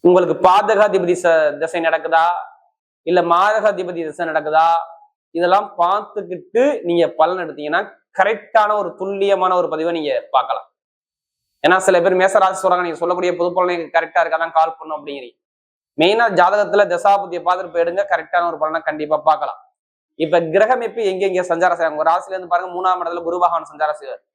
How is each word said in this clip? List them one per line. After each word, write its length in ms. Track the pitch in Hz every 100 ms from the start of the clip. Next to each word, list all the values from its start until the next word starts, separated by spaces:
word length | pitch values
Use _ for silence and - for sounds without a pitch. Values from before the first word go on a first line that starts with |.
உங்களுக்கு 480 | 175 180 170 - 185
பாதகாதிபதி 680 | 190 208 202 208 185 175 175
ச-, 360 | 175 160 151 143
திசை 220 | 160 170
நடக்குதா, 480 | 165 160 160 165 165 175 - - _ _ _ _
இல்ல 200 | 165 180
மாரகாதிபதி 800 | 170 170 202 220 208 185 180 170
திசை 220 | 160 151 165
நடக்குதா, 420 | 156 151 156 165 165 - - _ _ _
இதெல்லாம் 440 | 165 175 196 208 -
பார்த்துக்கிட்டு 1000 | 170 202 208 214 175 180 - 220 269 269
நீங்க 260 | 175 170 160
பலன் 340 | - 160 185
எடுத்தீங்கன்னா 480 | 165 143 147 170 202 - _ -
கரெக்டான 580 | 190 220 - 220 208 214
ஒரு 180 | 180
துல்லியமான 600 | - 190 196 196 190 185 180
ஒரு 120 | 160
பதிவை 240 | 156 160
நீங்க 360 | 170 147 127 -
பார்க்கலாம். 360 | 131 123 120 - _ _ _ _ _ _ _ _ _ 151
ஏன்னா 80 | 185
சில 240 | 190 185
பேர் 160 | 175 185
மேசராசி 420 | 185 208 190 185
சொல்றாங்க, 180 | 190 180
"நீங்க 160 | 175 156
சொல்லக்கூடிய 400 | 170 180 180 175
பொது 160 | 175
பலனை 320 | 180 180 175
கரெக்டா 360 | 156 160 160 175
இருக்காதான் 300 | 165 160 165
கால் 240 | 160 165 165
பண்ணும்" 200 | 156 151
அப்படிங்கிறீங்க. 400 | 147 143 123 _ _ _ _ _ _ -
மெயினா 280 | 170 220 233 180
ஜாதகத்துல 420 | 180 208 190 196 196
தசாபுத்தியை 480 | 170 196 202 190 170 160
பார்த்துட்டு 280 | 185 175
போயிடுங்க, 280 | 170 170 180 202
கரெக்டான 360 | 170 160 180 170
ஒரு 120 | 156
பலனை 220 | 156 160
கண்டிப்பா 360 | 160 151 151 151
பார்க்கலாம். 460 | 151 151 139 - _ _ _ _ _ _
இப்ப 160 | 156 170
கிரக 320 | 165 170 214
அமைப்பு 320 | 254 226 220
எங்க 220 | 208 185 196
எங்க 140 | 185
சஞ்சாரம் 380 | 180 170 180 170
செய்வாங்க? 180 | 165 151
உங்க 80 | 156
ராசில 240 | 175 190
இருந்து 140 | 185 180
பாருங்க, 220 | 175 185
மூணாம் 280 | 175 185 180
இடத்துல 220 | 170 175
குரு 160 | 170 175
பகவான் 280 | 175 165 160
சஞ்சாரம் 260 | 147 151 151
செய்வார். 220 | 135 120 _